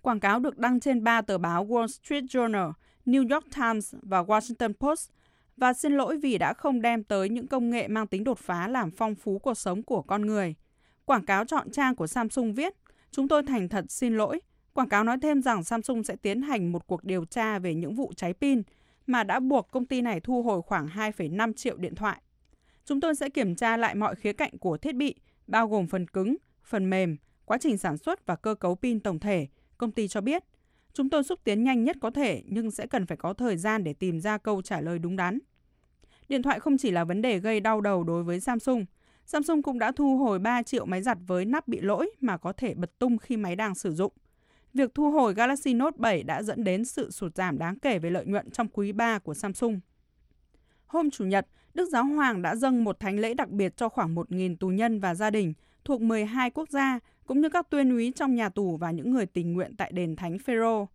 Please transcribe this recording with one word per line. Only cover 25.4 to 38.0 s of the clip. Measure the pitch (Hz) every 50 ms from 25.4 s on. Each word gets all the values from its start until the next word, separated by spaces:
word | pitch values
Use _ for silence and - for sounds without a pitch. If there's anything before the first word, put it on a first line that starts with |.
| _
bao | - - 220 226
gồm | 214 214 208 180
phần | 165 - 185 180
cứng, | - - 190 190 220 285 370 _ _ _ _ _
phần | - - 208 190 190
mềm, | 190 190 190 170 156 151 _ _ _ _ _
quá | - 214 254
trình | - 311 220
sản | 190 - 180 147
xuất | 151 - 311 359 - _
và | - 175
cơ | - - 220 214
cấu | - - 175 180
pin | - - 247 233 214
tổng | - 208 175 156
thể", | - 208 202 175 147 135 _ _ _ _ _
công | _ 240 226
ty | - 240 214
cho | 190 - 214
biết. | 196 254 302 359 _ _ _ _ _ _ _ _ _ _ _
"Chúng | - 269 269
tôi | 330 302 269
xúc | - 359 - _
tiến | - 202 214 233
nhanh | 262 262 240 226
nhất | 277 359 277
có | - 220
thể | 254 277 285 226 160 120 -
nhưng | - 196 226 220 220
sẽ | 202 - 208
cần | - - 226 185
phải | - 170
có | - - 165 202
thời | - 247 240 196
gian | 165 170 214 220 220 185
để | 156 143
tìm | _ 190 185 165 160
ra | 165 214 214
câu | 208 _ 220 208 190
trả | 190 - 196 160
lời | 147 165 175 170
đúng | 165 175 185
đắn." | 185 175 180 202 285 - _ _ _ _ _ _ _ _ _ _ _ _ _ _ _ _ -
Điện | 277 254 247
thoại | 277 - 214
không | - 311 277
chỉ | 262 - 233
là | 180 170 170
vấn | 165 180 202
đề | 220 254 220 180
gây | 190 220 220 214
đau | 196 220 226 214
đầu | 202 202 196 180